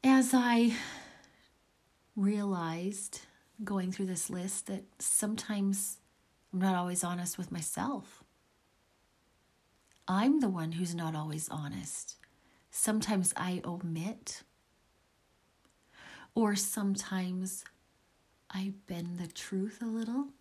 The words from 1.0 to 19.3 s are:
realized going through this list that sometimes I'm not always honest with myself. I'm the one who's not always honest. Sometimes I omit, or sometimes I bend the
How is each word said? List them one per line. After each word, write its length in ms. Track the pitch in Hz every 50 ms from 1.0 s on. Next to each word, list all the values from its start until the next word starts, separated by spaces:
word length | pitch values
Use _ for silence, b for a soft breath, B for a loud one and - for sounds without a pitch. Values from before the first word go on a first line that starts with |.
| B B B B B B B B B B B _ _ _ _ _ _ _ _ _ _ _ _ 220
realized 1040 | 196 196 208 208 208 202 196 175 170 165 160 170 175 196 208 196 - - - - B B B B B B B - 220
going 300 | 196 202 196 185 185 185
through 140 | - 196 185
this 220 | 185 175 - -
list 380 | 190 180 180 190 - - - -
that 160 | 202 190 - - _ _
sometimes 1000 | - - - - - 208 220 220 - - 214 202 196 196 196 196 196 - - - _ _ _ _ _ _ _ _ _ _ -
I'm 60 | 185
not 160 | 185 196 190
always 260 | 180 175 180 180 180
honest 360 | - 175 180 175 175 180 - -
with 120 | 180 -
myself. 760 | - 170 156 - - - 190 247 285 214 190 - - - - _ _ _ _ _ _ _ _ _ _ _ _ _ _ _ _ _ _ _ _ _ _ _ _ _ _ _ _ _ _ _ _ _ _ _ _
I'm 360 | - 185 190 220 262 294 311
the 80 | 269 208
one 240 | 190 175 160 160 165
who's 200 | 165 180 170 170
not 220 | 170 170 160 160
always 320 | 151 151 156 151 156 156 -
honest. 720 | - 156 147 143 - - - 147 - - - - - - b b b b b b b b b b
Sometimes 640 | - - - - 214 220 - - 220 196 180 180 - -
I 240 | - 185 180 180 -
omit, 800 | - 175 175 180 170 165 160 165 202 226 - - - - - - _ _ _ _ _ _ _ _ _ _ _ _ _ _ _ _ _ _ _ _ _ _ _ _ _ _ _ B B B B B B B B B B B
or 220 | - 226 208 208 196
sometimes 1040 | - - - - 202 196 196 196 - - 196 190 185 185 185 185 185 190 - - - - _ _ _ _ _ _ _ _ _ _ _ _ _ _ _ _
I 240 | - 190 190 196 196 196 -
bend 320 | - 190 170 170 175 175 175
the 140 | 175 165